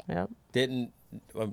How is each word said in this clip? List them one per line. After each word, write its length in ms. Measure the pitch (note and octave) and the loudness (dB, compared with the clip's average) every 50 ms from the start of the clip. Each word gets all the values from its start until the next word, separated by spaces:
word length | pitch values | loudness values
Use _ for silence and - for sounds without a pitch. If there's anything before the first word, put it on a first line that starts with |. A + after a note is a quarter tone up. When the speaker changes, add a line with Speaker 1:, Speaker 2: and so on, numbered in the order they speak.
| - F3 | -6 -2
Speaker 1:
Yep. 220 | E3 F3 - G#3+ A#3 - - - | 0 0 0 -2 -4 -12 -10 0
Speaker 2:
Didn't, 400 | - B2+ C3 B2+ C3 B2+ A#2+ - - - - - A2+ A2+ - - - A2 | 2 2 2 4 2 0 -2 -2 -6 -12 -16 -14 -14 -14 -14 -8 -4 -2
uh, 80 | A2 G#2 | -2 -2